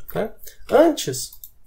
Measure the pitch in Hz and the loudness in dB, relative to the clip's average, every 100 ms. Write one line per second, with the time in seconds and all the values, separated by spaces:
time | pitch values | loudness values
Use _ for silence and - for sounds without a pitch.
0 | - 175 220 - - - - 269 330 285 | -8 -6 -6 -8 -16 -14 2 6 6 2
1 | - 123 - - - - | -4 -6 -8 -14 -20 -20